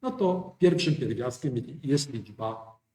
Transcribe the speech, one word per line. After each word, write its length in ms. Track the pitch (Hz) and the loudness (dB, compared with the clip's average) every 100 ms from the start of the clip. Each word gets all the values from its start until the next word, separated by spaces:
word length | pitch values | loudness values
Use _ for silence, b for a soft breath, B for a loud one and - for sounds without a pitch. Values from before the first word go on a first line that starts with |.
no 100 | 254 | -6
to 440 | - 190 180 - - | 0 2 2 -4 4
pierwszym 360 | 180 165 - 151 | 6 6 2 0
pierwiastkiem 600 | 117 - 123 123 147 120 - - | 0 -2 -4 -4 -4 -4 -6 -10
jest 300 | 139 143 143 | 0 0 0
liczba 680 | 120 98 - 110 113 - - _ | -8 -10 -8 -6 -6 -12 -20 _